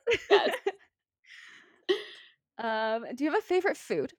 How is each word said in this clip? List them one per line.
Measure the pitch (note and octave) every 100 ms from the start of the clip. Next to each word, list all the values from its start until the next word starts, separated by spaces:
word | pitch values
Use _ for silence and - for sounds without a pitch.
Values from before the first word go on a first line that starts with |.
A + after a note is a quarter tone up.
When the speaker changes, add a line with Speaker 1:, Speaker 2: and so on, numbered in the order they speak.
| -
Speaker 1:
<laughs> | A4+ -
Speaker 2:
Yes. | G4+ - B4+ - - _ _ _ _ - - - - - _ - G#4 - - - _ _ -
Speaker 1:
Um, | A3+ A3 A3 A3+ A#3
do | B3
you | D4+
have | G4+
a | -
favorite | F4+ F#4 -
food? | - F3 C#3+